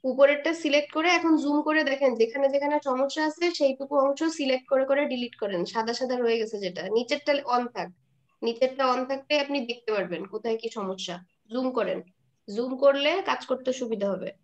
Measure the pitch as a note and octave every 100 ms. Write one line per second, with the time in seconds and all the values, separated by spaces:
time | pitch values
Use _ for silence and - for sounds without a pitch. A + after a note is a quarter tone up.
0 | C4 B3+ C#4 C#4+ D#4 E4 D4 C#4+ D4 D4+
1 | E4 E4+ E4 D#4 C#4 D4 D4+ D#4 C#4 C4+
2 | C#4 A3+ A3+ C#4 C#4 C#4 C#4+ D4 C#4 B3+
3 | C#4 D4+ D#4 D4+ F4 F4 C#4+ C4 C4+ C#4+
4 | C#4 C#4 E4 D#4+ C4 C4 - C4 C4+ C#4
5 | D4 B3 A#3+ - G3+ F#3 F3 A3+ A3+ A#3+
6 | B3+ B3 A#3 A3+ A3 G#3 F#3+ F3 F#3 A3
7 | A#3+ D4 D4 C#4+ C#4 B3 A#3+ G3 F3 -
8 | _ _ _ _ A#3 A#3 B3+ C4 C4 B3
9 | C4 C4+ - D4 C#4 C#4+ A#3+ A#3+ - G#3+
10 | F3+ E3+ G3 G#3+ A#3 A3+ A3+ A3+ F#3+ F#3+
11 | F#3 F3+ - _ _ A#3 C4 B3+ F#3 -
12 | - _ _ _ - G3+ B3+ C4 C#4 C#4
13 | E4+ F4+ F4+ B3 - B3+ C4 B3+ A#3+ G#3+
14 | G3+ F#3 G3 -